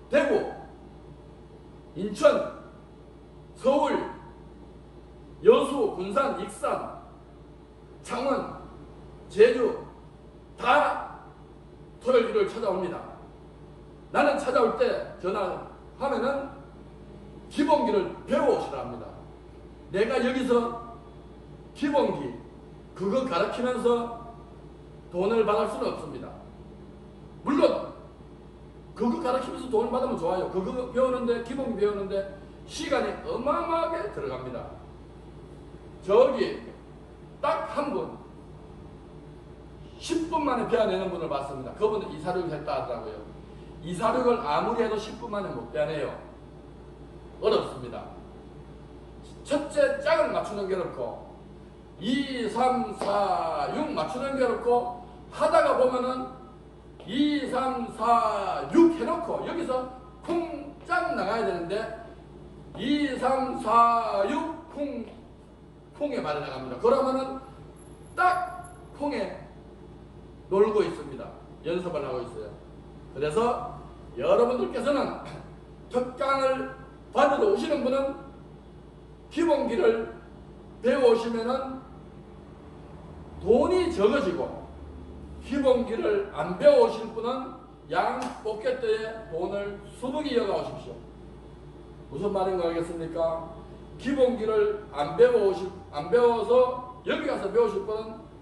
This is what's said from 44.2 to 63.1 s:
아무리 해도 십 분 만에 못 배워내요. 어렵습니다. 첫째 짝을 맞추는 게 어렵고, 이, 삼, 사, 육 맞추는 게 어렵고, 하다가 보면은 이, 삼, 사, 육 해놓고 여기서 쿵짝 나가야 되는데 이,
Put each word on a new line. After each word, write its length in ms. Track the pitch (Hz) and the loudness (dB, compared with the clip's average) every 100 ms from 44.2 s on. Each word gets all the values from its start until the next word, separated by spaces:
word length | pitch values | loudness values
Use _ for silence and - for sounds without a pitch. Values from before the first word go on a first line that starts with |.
| 240 226 | 4 4
아무리 380 | 151 156 196 240 | 2 2 2 2
해도 140 | 220 208 | 0 0
십 220 | - - | -4 -8
분 100 | 208 | -6
만에 180 | 202 190 | -4 -4
못 200 | - - | -6 -6
배워내요. 460 | 156 151 156 - - - - - - - - - - - - - - | -2 0 0 -4 -6 -14 -18 -18 -18 -18 -18 -18 -18 -18 -16 -16 -2
어렵습니다. 640 | - - - 127 120 110 - - - - - - - - - - - - - - | 2 2 2 -6 -10 -10 -12 -14 -16 -16 -18 -18 -18 -18 -18 -18 -18 -18 -18 -16
첫째 560 | - 285 - 294 262 - | -2 -2 2 4 4 4
짝을 320 | 302 320 285 | 4 4 4
맞추는 340 | - - 202 185 | 0 -2 -4 -2
게 60 | |
어렵고, 540 | 185 165 - - 101 - - - - - - - - | -2 -2 -4 -8 -8 -14 -18 -18 -18 -18 -20 -20 -8
이, 480 | 196 285 269 254 214 | 0 0 0 -2 -2
삼, 440 | 220 254 240 - | 2 2 2 0
사, 760 | - 202 202 196 175 165 151 - 269 | -2 0 2 2 2 0 -2 -2 -2
육 160 | 302 | -2
맞추는 440 | - - 254 269 262 | -2 -4 -4 -2 2
게 80 | |
어렵고, 640 | 247 220 240 240 - - - - - | 2 2 2 2 2 -6 -12 -18 -14
하다가 460 | - 311 330 285 247 | 0 4 6 6 6
보면은 480 | 254 247 254 254 - - - - - - - - 165 | 4 4 0 -2 -6 -10 -16 -20 -20 -20 -20 -18 -4
이, 400 | 247 294 294 247 | 0 2 2 0
삼, 380 | 254 262 247 233 - | 0 0 -2 -4 0
사, 720 | 220 233 220 202 190 - 135 | 6 6 6 0 -2 -4 4
육 200 | 262 339 | 8 8
해놓고 520 | - 320 320 - 175 - | 8 0 -2 -2 -4 -4
여기서 420 | 339 - 254 262 - - - | -4 -2 -2 -4 -10 -16 -12
쿵짝 880 | - 339 330 294 285 - - 349 349 - | -4 -2 -2 -6 -10 -14 -2 0 2 0
나가야 300 | 190 226 190 | 0 2 2
되는데 580 | 175 170 202 220 - - - - - - - - 165 | 0 -2 -2 -4 -8 -14 -18 -18 -18 -18 -18 -14 -4
이, 400 | 247 294 285 | 0 2 2